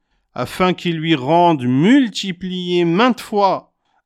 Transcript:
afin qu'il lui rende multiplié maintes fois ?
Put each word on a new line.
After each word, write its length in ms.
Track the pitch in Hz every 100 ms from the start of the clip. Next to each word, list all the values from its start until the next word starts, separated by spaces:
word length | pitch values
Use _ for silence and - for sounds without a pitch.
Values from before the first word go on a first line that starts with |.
| _ _ _
afin 400 | - 123 - 185
qu'il 220 | 175 180 165
lui 180 | 160
rende 500 | 147 127 170 175 151
multiplié 1200 | 123 131 185 285 240 - 196 175 185 185 180 175
maintes 360 | 170 175 254 -
fois ? 520 | - 208 196 143 - _ _ _